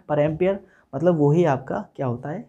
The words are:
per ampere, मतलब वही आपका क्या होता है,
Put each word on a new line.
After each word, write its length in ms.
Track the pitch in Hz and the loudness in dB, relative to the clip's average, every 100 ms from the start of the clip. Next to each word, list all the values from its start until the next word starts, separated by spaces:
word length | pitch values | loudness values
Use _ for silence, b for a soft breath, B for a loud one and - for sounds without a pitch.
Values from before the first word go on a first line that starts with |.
| - | -4
per 140 | 147 | 0
ampere, 340 | 151 156 180 196 - b b | 0 0 -2 -2 -8 b b
मतलब 260 | 139 175 165 | -2 0 4
वही 260 | 143 160 165 | 4 4 2
आपका 360 | 127 - 190 202 - | 0 -4 -8 -8 -8
क्या 120 | 131 | -6
होता 220 | 120 143 | -6 -8
है, 160 | 180 | -12